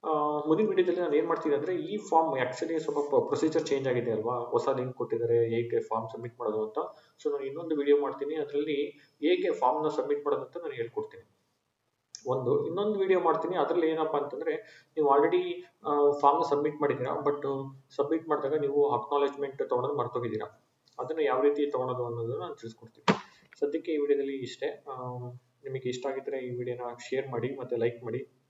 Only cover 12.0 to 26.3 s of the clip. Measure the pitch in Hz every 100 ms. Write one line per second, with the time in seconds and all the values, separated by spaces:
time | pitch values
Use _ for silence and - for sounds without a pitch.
12 | _ - 127 131 123 143 - 175 208 202
13 | 190 185 170 151 170 180 - 175 160 160
14 | 156 147 143 135 160 151 - - _ -
15 | 147 139 160 180 180 175 - _ 156 143
16 | 143 143 143 147 156 143 151 147 143 123
17 | 127 156 143 143 139 135 135 - _ -
18 | 147 160 160 147 135 151 143 143 143 120
19 | - 143 139 139 139 135 - 123 131 143
20 | 120 123 117 107 104 - _ _ _ -
21 | - 160 143 127 147 147 143 135 127 127
22 | 120 117 113 - 180 147 117 113 117 _
23 | - - - - _ - 143 160 165 156
24 | 143 143 139 139 123 - 143 147 147 131
25 | 127 123 123 123 _ _ 135 131 123 123
26 | 139 131 131